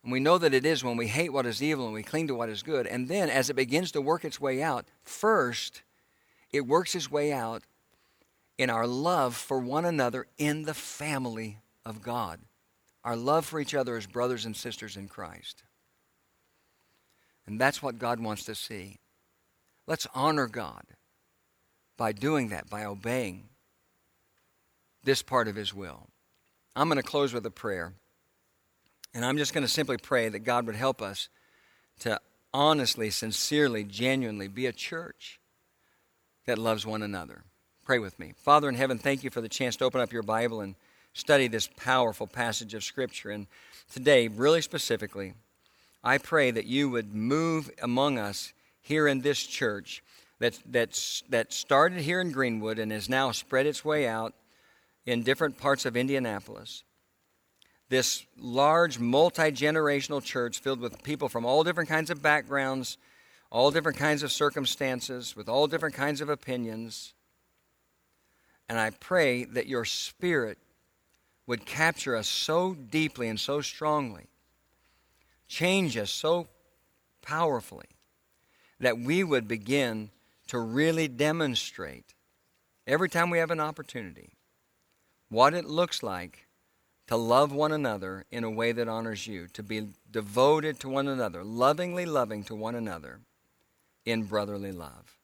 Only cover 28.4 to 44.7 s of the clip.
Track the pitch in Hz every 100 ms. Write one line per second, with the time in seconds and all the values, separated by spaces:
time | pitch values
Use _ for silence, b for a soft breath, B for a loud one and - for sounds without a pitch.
28.4 | _ _ _ _ _ _ - 120 123 143
29.4 | 143 127 123 - 147 120 - 127 113 104
30.4 | 113 123 117 104 135 131 104 101 - b
31.4 | b b b b b _ 120 107 _ _
32.4 | _ 135 147 151 120 - 107 - 113 101
33.4 | - 151 147 110 104 98 123 135 120 104
34.4 | 98 98 127 113 - 165 170 - - -
35.4 | _ _ _ _ _ _ _ _ _ _
36.4 | - 113 113 110 110 107 104 98 73 50
37.4 | - _ _ _ - 127 101 - 82 -
38.4 | - 151 147 123 135 120 139 139 131 120
39.4 | 113 - 127 113 131 127 113 117 104 110
40.4 | 120 113 98 95 b b b - - 143
41.4 | 127 110 - - 127 127 120 104 107 -
42.4 | 117 107 110 107 - - 127 - 101 104
43.4 | 101 B B B B - 131 135 117 107
44.4 | 139 165 151